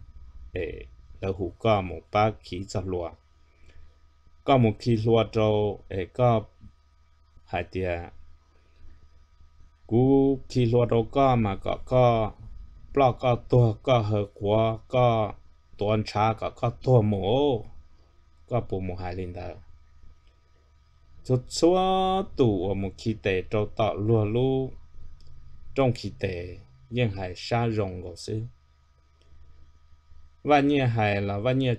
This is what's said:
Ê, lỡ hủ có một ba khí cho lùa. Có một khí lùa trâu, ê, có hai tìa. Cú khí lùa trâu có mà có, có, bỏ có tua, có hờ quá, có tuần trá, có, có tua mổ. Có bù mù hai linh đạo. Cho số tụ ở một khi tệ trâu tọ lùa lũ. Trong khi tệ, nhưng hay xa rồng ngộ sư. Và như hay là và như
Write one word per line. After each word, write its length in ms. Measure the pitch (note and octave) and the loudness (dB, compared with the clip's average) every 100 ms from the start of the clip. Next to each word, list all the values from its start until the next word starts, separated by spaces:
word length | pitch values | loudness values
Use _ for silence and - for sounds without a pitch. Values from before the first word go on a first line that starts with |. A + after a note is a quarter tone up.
| - - - - - | -18 -20 -18 -18 -10
Ê, 320 | F2+ E2 - - - - - | -8 -8 -8 -16 -20 -20 -8
lỡ 120 | G2 F#2+ | -6 -4
hủ 160 | F2 - | -6 -2
có 220 | A2+ G#2 | 2 2
một 180 | F#2 E2 - | 0 -10 -4
ba 200 | G#2 A2 G#2+ | 0 0 -2
khí 260 | - - G2 | -12 -12 -8
cho 140 | G#2 | -8
lùa. 300 | F#2+ F2+ E2+ - _ _ _ _ - - - _ _ _ - - | -4 -6 -6 -12 _ _ _ _ -20 -20 -20 _ _ _ -20 -8
Có 140 | - C3+ | 2 4
một 140 | A2+ G2+ | 4 2
khí 180 | B2 A2+ A#2 | 0 0 4
lùa 180 | A2+ A2 | 2 2
trâu, 520 | A2+ G#2+ G#2 G#2 F#2+ - | 2 2 2 0 -4 -8
ê, 180 | G2 F2 | -8 -6
có 380 | - B2 A2 A2 _ - _ _ _ _ _ _ - - | 0 2 2 -2 _ -20 _ _ _ _ _ _ -20 -8
hai 180 | F2+ | -6
tìa. 460 | F2 F#2 F#2 F2 E2+ - - - _ _ _ _ - - - - _ _ - _ - _ - | -4 -4 -2 -4 -8 -16 -20 -20 _ _ _ _ -20 -20 -20 -20 _ _ -20 _ -20 _ -2
Cú 520 | A2+ C3 C#3 C3+ C3+ - | 2 4 4 4 0 -2
khí 160 | B2+ A#2+ | 0 2
lùa 200 | A#2+ A#2 | 4 4
trâu 220 | A#2 A2+ | 2 2
có 240 | C3+ C3+ A#2+ | 2 4 4
mà 200 | G#2+ F#2+ | 2 -2
có, 220 | - - - | -4 -6 0
có, 460 | B2+ B2 A2+ G#2 - - - - - - C#3 | 4 6 4 0 -6 -16 -16 -18 -20 -4 2
bỏ 160 | C3 | 2
có 240 | A#2 B2+ A#2 | 4 0 0
tua, 380 | - B2 A#2 G#2+ | 2 4 4 2
có 160 | - B2 | 0 2
hờ 260 | G#2 G#2+ G2+ | 2 -2 -4
quá, 440 | - G2+ A2 A2+ A2 - | -4 0 2 2 -2 -2
có 460 | B2+ B2 A2+ G#2 - - - _ - | 2 4 2 -2 -6 -20 -20 _ -4
tuần 260 | G#2 G#2+ G#2+ | 0 0 0
trá, 280 | G#2 A2 | 0 0
có, 160 | A2 F2 | 0 -6
có 200 | - A#2+ | -4 -4
tua 320 | - C3 B2+ | -2 4 4
mổ. 640 | G#2 G2+ F#2 C3 D3 A2+ - - - - _ _ _ _ - | 4 0 0 0 0 -2 -6 -16 -20 -20 _ _ _ _ -6
Có 140 | B2 A2+ | -4 -4
bù 100 | G2 | -6
mù 160 | F#2 F2+ | -6 -6
hai 200 | F2+ F#2 | -8 -8
linh 180 | F2+ | -8
đạo. 320 | F2 F2+ E2+ - - - - - - - _ _ _ _ _ _ _ _ - - | -10 -12 -14 -18 -20 -20 -20 -20 -20 -20 _ _ _ _ _ _ _ _ -16 -2
Cho 100 | B2+ - | -2 -2
số 760 | - E3 F#3 F#3 F#3+ F#3+ F#3+ G3 - | 2 4 4 4 2 2 0 -2 2
tụ 320 | A#2+ F#2+ F#2+ | 2 2 -2
ở 60 | |
một 160 | G2 F#2+ - | -4 -6 -6
khi 180 | A2+ G#2+ | -6 -2
tệ 200 | G#2 F#2 | -2 -2
trâu 240 | F2+ G#2+ G#2 | -2 -2 -2
tọ 280 | - G#2+ | 0 -2
lùa 320 | E2 G#2+ A2+ G#2 | 0 2 2 2
lũ. 460 | A#2 C3 C3+ C3 - - - - - - - - - - - | 0 0 0 -4 -10 -16 -14 -14 -14 -16 -18 -16 -16 -8 0
Trong 160 | C3 A#2 | 0 0
khi 160 | G2 - | -8 -6
tệ, 380 | G2 F2+ F2+ F2 - - - | -6 -6 -10 -14 -20 -20 -8
nhưng 220 | A#2+ A#2 | -2 -2
hay 220 | F#2+ F#2 F2+ | -2 -8 -10
xa 340 | - A#2 A#2 | -4 -2 0
rồng 300 | G#2+ G2 F2+ | 0 -4 -6
ngộ 160 | F2+ E2+ | -12 -12
sư. 260 | - A2 A#2+ - _ _ _ _ _ _ _ - - - - - - - _ - - _ | -8 -8 -8 -14 _ _ _ _ _ _ _ -20 -20 -20 -20 -20 -20 -20 _ -20 -20 _
Và 160 | C#3 D3 | 2 4
như 260 | C#3+ C#3+ B2 | 4 2 2
hay 360 | A#2 G#2+ G2+ | 2 2 2
là 160 | G2+ G2+ | -2 -2
và 140 | A#2+ | 0
như 240 | C3 C3 | 0 0